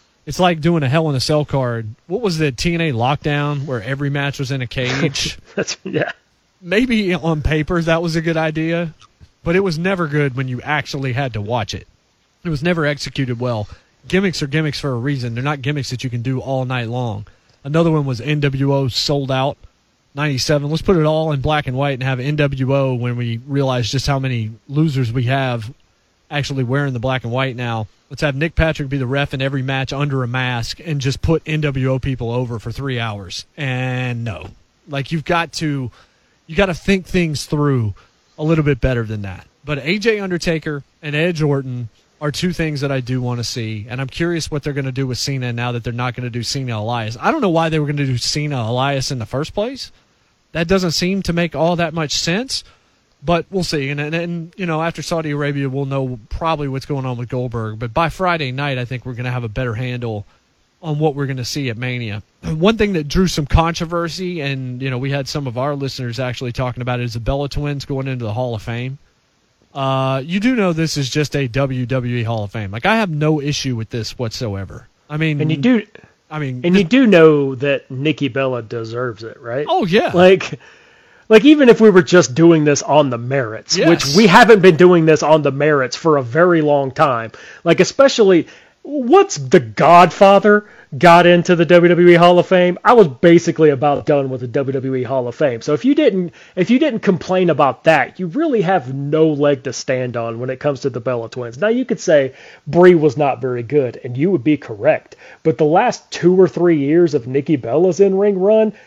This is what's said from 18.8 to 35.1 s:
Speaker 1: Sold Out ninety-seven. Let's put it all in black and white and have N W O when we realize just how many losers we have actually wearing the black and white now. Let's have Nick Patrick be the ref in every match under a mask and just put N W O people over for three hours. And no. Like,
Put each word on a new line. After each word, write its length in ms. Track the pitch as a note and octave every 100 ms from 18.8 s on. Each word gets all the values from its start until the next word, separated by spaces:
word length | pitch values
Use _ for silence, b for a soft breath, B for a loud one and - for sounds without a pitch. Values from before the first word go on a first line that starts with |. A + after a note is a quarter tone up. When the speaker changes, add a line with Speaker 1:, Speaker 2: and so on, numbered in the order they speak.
| C3+
Speaker 1:
Sold 420 | - - C#3+ C3+
Out 260 | C3 C3+ - - _ _ _ _ C#3
ninety-seven. 540 | D3+ C3 - D3 C#3+
Let's 100 | D#3+
put 160 | - F3
it 80 | D3+
all 260 | D#3 D#3+
in 100 | C#3
black 260 | C#3+ D3+ C#3
and 100 | B2+
white 160 | C#3+
and 100 | B2
have 160 | C3 B2+
N 160 | C3+ D3+
W 400 | C#3+ C3+ C3 C#3
O 200 | C3+ B2
when 200 | B2 A#2+
we 220 | A#2+ A#2 C#3
realize 460 | C#3 C3+ B2+ A2+
just 160 | C3+ C#3+
how 100 | C3+
many 340 | C3+ A#2+ G#2+ A2+ -
losers 460 | C#3+ D#3+ C3+ A#2
we 100 | B2+ A#2+
have 460 | C#3 C3 A#2+ G#2+ - _ _ _ _ -
actually 320 | D3 C3+ C3+
wearing 300 | A#2+ C#3 C#3+
the 60 | B2
black 240 | C3 C3
and 80 | A#2
white 240 | B2 C3+ A#2+
now. 320 | A#2+ A2+ - _ -
Let's 140 | C3+
have 120 | D3+ C3+
Nick 200 | E3 -
Patrick 340 | D#3+ D3+ C3+
be 80 | C#3
the 80 | B2
ref 300 | C#3 C#3+ C3+
in 60 |
every 200 | C3+ C#3
match 320 | C3 C3+ C3
under 300 | C#3 C#3+ C3+
a 40 | A#2+
mask 520 | B2+ B2+ A#2+ A2+ -
and 160 | E3+ C#3+
just 220 | C3 -
put 220 | - D#3+ -
N 160 | D#3
W 300 | D3 C3+ C3
O 80 | C3
people 320 | C#3+ B2+ A#2
over 260 | B2 B2 A2+
for 140 | A#2+
three 280 | A2+ C3+ A#2+
hours. 460 | A2+ G#2 F#2+ - - -
And 680 | C3+ B2+ B2+ B2+ B2 A#2
no. 260 | A#2 E2 - - _ _ -
Like, 220 | C#3 C3+